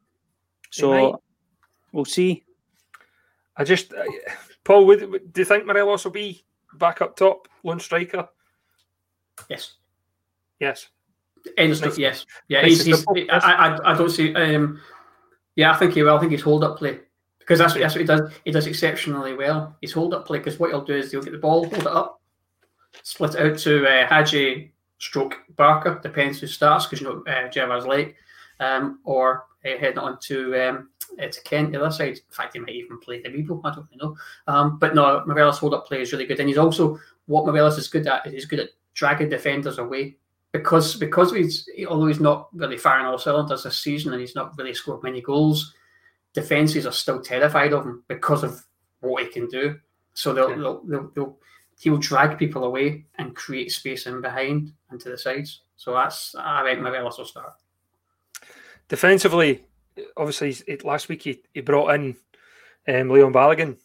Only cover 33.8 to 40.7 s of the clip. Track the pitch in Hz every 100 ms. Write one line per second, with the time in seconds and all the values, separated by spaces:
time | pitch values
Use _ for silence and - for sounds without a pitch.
33.8 | - 127 151 156 - - - 143 147 151
34.8 | 151 156 139 139 - 147 147 - 147 143
35.8 | - 135 123 135 131 143 143 139 160 160
36.8 | 151 151 - _ - 151 151 151 151 151
37.8 | - 165 147 131 131 131 - 147 - _
38.8 | _ - 143 147 151 131 147 139 139 127
39.8 | 120 135 143 - _ _ _ 147 -